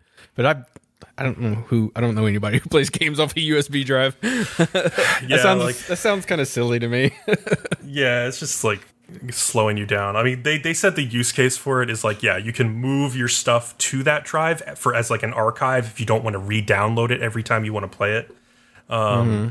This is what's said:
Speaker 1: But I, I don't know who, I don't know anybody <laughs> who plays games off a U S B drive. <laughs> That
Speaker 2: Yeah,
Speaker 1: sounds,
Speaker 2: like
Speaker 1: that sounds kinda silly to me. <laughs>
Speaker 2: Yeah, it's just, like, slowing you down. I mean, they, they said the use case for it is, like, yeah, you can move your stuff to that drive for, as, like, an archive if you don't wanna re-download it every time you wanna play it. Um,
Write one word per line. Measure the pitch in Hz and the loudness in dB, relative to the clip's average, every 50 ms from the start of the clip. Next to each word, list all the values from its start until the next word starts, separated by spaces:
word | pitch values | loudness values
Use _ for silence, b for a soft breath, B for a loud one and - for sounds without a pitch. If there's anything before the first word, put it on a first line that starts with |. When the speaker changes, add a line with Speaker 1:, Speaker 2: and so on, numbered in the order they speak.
| b b b b b b b | b b b b b b b
Speaker 1:
But | - 123 | 0 2
I, | 143 156 135 117 _ _ - _ _ _ - - - - | 2 2 0 -4 _ _ -20 _ _ _ -20 -20 -18 -10
I | - 135 | -4 -4
don't | 131 - - | -4 -2 -2
know | 117 110 107 | -2 -2 -2
who, | 110 110 - 120 113 110 107 - | -2 -2 0 2 2 2 0 -2
I | 117 | -2
don't | 120 117 110 | -2 0 2
know | 110 110 | 2 2
anybody | 104 101 104 104 104 107 | 2 2 0 0 0 0
<laughs> | - | -2
who | - 170 | -2 4
plays | 160 151 - 160 | 4 4 4 4
games | - - 170 156 147 143 | 0 0 -2 -2 2 0
off | 156 147 - | 0 0 0
a | 165 | -2
U | 160 151 151 | 0 2 2
S | 147 139 | 2 0
B | - 143 143 135 | 0 -2 -4 0
drive. | 123 135 131 131 135 - - | 2 2 2 2 0 0 -2
<laughs> | |
That | - 233 262 240 196 - - - 165 - - 185 - 165 - - - - - - 127 | -4 -2 0 0 -2 -4 0 0 0 0 0 0 0 0 0 2 2 2 0 0 0
Speaker 2:
Yeah, | 127 135 | 0 2
Speaker 1:
sounds, | 127 123 190 190 190 - | 4 4 4 4 4 2
Speaker 2:
like | - 123 - - | 0 -2 -4 -4
Speaker 1:
that | - 175 | -6 -4
sounds | - - 220 202 190 180 | 0 0 0 0 0 0
kinda | - 180 156 139 | -2 -2 -2 -2
silly | - - 123 120 120 120 120 | -2 0 0 0 2 0 0
to | 117 | 0
me. | 117 120 127 131 139 - - - | 0 0 2 2 2 0 -2 -2
<laughs> | - 185 - - - 202 - - - 170 - - | -2 -2 -2 0 -2 -4 -2 -2 -6 -6 -6 -8
Speaker 2:
Yeah, | 143 139 143 135 123 120 123 120 | -8 -2 0 2 2 2 2 0
it's | 127 135 - | -2 -4 -6
just, | 156 131 - - - | -6 -6 -6 -2 0
like, | 110 104 101 - - _ _ _ - - - 127 123 | 0 0 -2 -6 -18 _ _ _ -20 -18 -14 -12 -8
slowing | - - - - - 113 110 107 104 | -4 -2 -2 0 2 2 2 2 2
you | 104 104 | 0 0
down. | 104 107 101 101 101 101 | 0 0 0 0 0 0
I | 110 117 | 2 2
mean, | 127 127 127 120 | 0 0 0 -2
they, | 151 156 | -2 -2
they | 147 135 165 170 | 0 0 -2 -2
said | - - 190 165 | 2 2 2 2
the | 156 139 | 2 -4
use | 117 113 120 117 - | -2 0 0 -2 0
case | - - 127 127 127 | 2 2 2 2 2
for | - - 139 131 127 123 | -2 -2 -2 0 0 0
it | 107 | -2
is, | 110 107 - | -2 -2 -2
like, | 110 104 - - | -2 -2 0 0
yeah, | 107 90 | 0 0
you | 95 107 113 113 | 0 -2 -6 -2
can | - 127 110 110 | 0 0 0 0
move | 117 127 135 139 139 143 135 123 | -2 -2 0 0 0 0 -2 -2
your | 131 120 | -2 -2
stuff | 123 - - - 127 120 117 117 - - - | 0 0 0 2 2 2 2 0 -2 -6 -4
to | - - 135 131 135 | -4 -2 -2 0 2
that | 151 151 143 143 | 2 0 0 -2
drive | - - 156 160 160 165 156 - - 110 - | -4 -2 0 0 0 -2 -4 -6 -12 -10 -2
for, | - 127 117 | -2 0 0
as, | 113 117 - | 0 0 0
like, | 117 113 | -2 -2
an | - 113 113 | -2 -4 0
archive | 117 107 113 113 - 139 131 131 127 117 | 0 0 0 0 0 0 2 2 0 -2
if | 110 - - | -2 -6 -6
you | 113 | 0
don't | 110 110 110 120 | 0 0 2 2
wanna | 110 101 95 | -2 -4 -4
re-download | 98 101 107 110 104 110 101 98 104 110 113 117 117 117 | -4 -2 -2 -2 2 2 2 4 4 2 2 0 2 0
it | 123 123 | 0 -2
every | 117 113 107 117 113 | -2 -4 -4 -4 -2
time | - 117 110 110 | 0 0 0 0
you | 107 107 | -2 -4
wanna | 104 98 95 | -4 -6 -6
play | - - 101 104 107 | -4 -2 0 0 0
it. | 117 - - - b b b b b b b b b b - | -2 -4 -6 -18 b b b b b b b b b b -4
Um, | 117 113 110 104 104 117 117 117 110 104 107 117 | -2 0 2 2 2 4 4 2 2 0 -2 -4